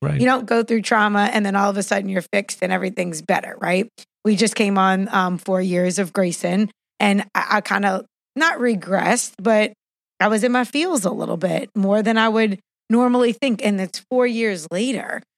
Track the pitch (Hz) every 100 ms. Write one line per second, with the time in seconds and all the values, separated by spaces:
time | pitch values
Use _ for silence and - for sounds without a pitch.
0 | 143 147 247 254 220 233 226 226 190 226
1 | 208 202 208 220 202 196 202 202 190 202
2 | 196 190 - - 202 - 185 185 185 -
3 | 180 156 - 170 - - - 185 226 -
4 | - _ 214 202 220 - 202 196 190 190
5 | 196 202 185 175 - 185 185 180 180 185
6 | 180 - 185 170 175 185 214 - _ -
7 | 208 202 - 185 170 202 208 196 202 190
8 | - _ _ - 330 320 247 208 175 185
9 | 175 240 - - 190 214 214 - _ _
10 | _ - 196 214 240 247 247 285 349 302
11 | 180 214 - 170 180 170 - 214 196 214
12 | 214 226 226 220 220 190 _ _ - 226
13 | 247 247 240 - 277 220 233 196 190 -
14 | - 254 247 226 226 185 156 175 247 220
15 | - - -